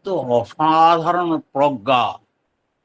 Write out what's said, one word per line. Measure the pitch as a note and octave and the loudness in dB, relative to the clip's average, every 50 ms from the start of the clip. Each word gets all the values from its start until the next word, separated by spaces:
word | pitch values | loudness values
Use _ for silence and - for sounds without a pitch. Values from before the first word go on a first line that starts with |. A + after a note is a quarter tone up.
| - | -10
তো | G3 F#3 D#3+ | -6 -6 -6
অসাধারণ | B2+ B2+ A#2+ A#2+ A#2+ - - - D#3 D#3 D#3+ D#3+ E3 E3 E3+ E3 D#3+ E3+ F3 F3 F3+ E3+ D#3+ D3+ | -4 0 -2 -2 -2 -4 -6 -2 0 2 4 4 4 4 4 2 0 -2 -2 -2 -2 -4 -4 -6
প্রজ্ঞা। | - _ - C#3 C#3+ D3 C#3 A#2 G2 C3+ C3 B2 A#2 G#2 - - _ _ _ _ _ _ _ _ _ _ _ _ | -8 _ -2 0 0 0 -2 -4 -4 -2 0 0 0 -2 -6 -10 _ _ _ _ _ _ _ _ _ _ _ _